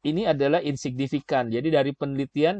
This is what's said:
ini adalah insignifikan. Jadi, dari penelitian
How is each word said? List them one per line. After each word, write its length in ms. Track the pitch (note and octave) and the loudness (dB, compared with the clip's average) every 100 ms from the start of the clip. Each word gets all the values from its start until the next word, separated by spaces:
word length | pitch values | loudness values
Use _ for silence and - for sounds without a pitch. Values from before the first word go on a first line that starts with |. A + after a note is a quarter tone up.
ini 240 | C#3+ D#3+ | -2 -2
adalah 400 | G#3+ D3 C#3 E3 | 0 2 2 2
insignifikan. 880 | D3 C#3 D3 B2+ C3+ D3 - C#3 A#2+ | 0 -4 -6 -4 -2 -4 -2 -2 0
Jadi, 160 | A2+ D3+ | -2 2
dari 240 | D#3 C3+ | 2 2
penelitian 640 | C#3+ C#3+ C3+ C3+ C#3+ D#3 G3+ | -2 -4 -4 -4 0 0 0